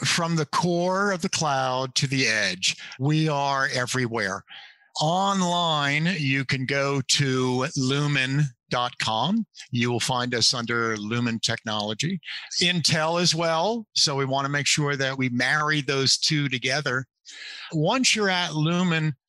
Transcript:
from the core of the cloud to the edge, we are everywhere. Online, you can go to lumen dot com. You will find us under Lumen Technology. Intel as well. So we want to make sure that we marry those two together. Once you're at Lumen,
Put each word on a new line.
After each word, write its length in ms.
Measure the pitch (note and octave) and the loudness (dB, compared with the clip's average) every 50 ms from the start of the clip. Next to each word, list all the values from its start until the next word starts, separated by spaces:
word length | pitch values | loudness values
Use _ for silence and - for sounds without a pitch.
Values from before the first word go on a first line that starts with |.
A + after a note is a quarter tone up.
| - | -2
from 300 | - - - E3+ E3 E3+ | -2 0 0 0 0 0
the 100 | D#3+ D3 | 0 0
core 640 | - - - - F3+ F3 E3+ F3 F#3 F#3 F#3+ G3+ G#3 | 0 0 0 0 2 2 2 2 2 2 2 2 0
of 120 | G3 F3 E3+ | 0 0 -2
the 60 | F#3+ | -4
cloud 680 | - - E3+ D3 C#3 C3+ C3 C3 B2+ C3 C3 C3 - | -2 0 0 0 2 2 0 0 0 0 -2 -2 -2
to 100 | - D3 | -2 -2
the 220 | B2+ C3+ C3+ C3 A2+ | 0 2 2 2 2
edge, 500 | A2 G#2+ G#2 F#2+ F#2 F#2 F#2 - - - - - - - | 2 2 2 0 -2 -2 -2 -2 -2 -4 -8 -14 -8 -2
we 280 | B2+ D3 D3+ D#3 D#3 D#3 | 0 2 2 2 2 2
are 420 | D3 C#3 C#3+ C#3 C#3 C3+ C3+ C#3+ C3 | 2 0 0 0 0 0 0 0 0
everywhere. 680 | B2+ B2 A#2 - C3 B2+ A2+ A2+ A#2 G#2 F#2+ F#2+ G2 - - - - - - - _ _ _ - - | -2 -2 -2 0 -2 -2 0 0 0 -2 -2 -2 -4 -8 -12 -20 -20 -20 -20 -20 _ _ _ -4 0
Online, 1120 | D3+ D#3 E3+ F#3 G3 G3 G3 F#3+ F3+ F3 F3 F3 F3 E3 D#3 D3 C#3+ C#3 C#3+ D3+ D#3+ E3+ G3 D#3 | 0 2 2 4 2 2 2 2 2 2 2 2 2 2 2 2 2 2 2 2 2 0 0 0
you 260 | D3+ C3+ C3+ C3+ C3+ | 0 0 0 0 0
can 220 | - - C3 C3 A2+ | 0 -2 -2 0 0
go 340 | C#3 C#3 C#3 C#3 C#3 C#3 B2+ - | 0 0 2 2 0 0 0 0
to 580 | - - C#3+ C3+ C3 B2+ B2+ B2+ B2+ B2+ B2+ C#3 - | 2 2 2 2 2 0 0 0 0 0 -2 -2 -2
lumen 680 | C#3+ C3 B2+ C#3 C#3+ D3 D3 D3 C3+ C3 C3 C3+ D3 D3 C#3 A#2+ _ _ - | -2 0 0 0 0 0 0 2 2 0 0 2 0 0 0 -2 _ _ -4
dot 300 | - B2 A#2+ A#2+ - - | -2 -2 -2 -2 -4 -4
com. 480 | - - A2 A2 B2 D#3+ G#3 A#3 G#3 - - - - - | -4 -2 0 0 0 0 0 0 -2 -4 -8 -20 -12 -6
You 200 | - A#2+ A#2+ A#2+ | -2 0 0 2
will 80 | A#2+ A2+ | 0 0
find 360 | - - C3 B2 B2 B2 B2 | 0 0 -2 -2 -2 -2 0
us 180 | A#2 A2+ - - | 0 2 2 0
under 420 | B2 A#2 A2 A#2 A#2 A#2 A2+ A2 G#2 | 0 -2 -2 0 0 0 0 -2 -4
Lumen 420 | G2+ G#2+ A#2 A#2+ A#2+ A#2+ A2+ A2 | -4 -4 -2 0 0 0 -2 -2
Technology. 800 | - - A2+ - - A#2 G#2+ G#2+ G#2 G#2+ A2 G#2 - D#3+ G3 E3+ - - - - - - - - | -2 -4 -4 -4 -4 -4 -4 -4 -2 -4 -4 -4 -4 -4 -4 -6 -8 -10 -12 -12 -12 -8 -4 0
Intel 580 | F3+ F3 F3+ F3 C3+ - E3 D#3+ D#3 D#3+ E3+ F3 | 0 0 2 2 0 0 2 2 0 0 0 2
as 140 | F3+ E3 D#3+ | 2 0 0
well. 540 | D#3+ E3+ E3 E3 D#3+ E3+ G#3 A#3 A#3 A3 - - | 2 2 2 2 2 2 0 -2 -2 -6 -4 -2
So 200 | - - D#3+ C#3+ | 0 2 2 2
we 100 | C3+ C#3 | 0 0
want 200 | C3 C3 C3+ C#3 | 0 0 0 0
to 60 | C#3 | 0
make 160 | C#3+ C#3+ C3+ - | 0 0 0 0
sure 280 | - - D3+ C#3+ C#3+ | 2 2 2 0 0
that 220 | C3+ C3+ C3 C3+ C3+ | 0 0 -2 0 0
we 120 | C3 B2+ | 0 0
marry 520 | A#2+ A#2+ B2 C3 D3 D3+ D3+ D3+ D3+ D3+ | 0 0 0 2 2 2 2 2 0 0
those 380 | C#3 C#3 C#3 C3+ C3+ B2+ - - | 0 0 0 2 2 2 2 2
two 300 | - - D#3+ D3 C#3+ C#3 | 0 0 0 2 0 0
together. 580 | B2+ B2 A2+ B2+ C3 D3+ C#3+ C#3 B2 C3 C3 - _ _ _ - - - - - - - - - - | -2 -2 -2 0 -2 -2 -2 -2 -2 -2 -4 -6 _ _ _ -20 -18 -16 -14 -14 -14 -14 -12 -8 -4
Once 420 | D#3 D3+ F3+ A3+ C4+ B3 - - | 0 0 2 2 2 2 2 2
you're 140 | G#3+ G#3 G3 | 2 2 2
at 240 | F#3 F3+ F3 E3+ D3+ | 2 2 0 0 0
Lumen, 600 | D#3 D3+ D#3+ F3 F3 F#3 F3+ E3 D#3+ D#3 D#3 C#3 - _ | 0 0 0 2 2 2 2 2 2 0 -2 -2 -4 _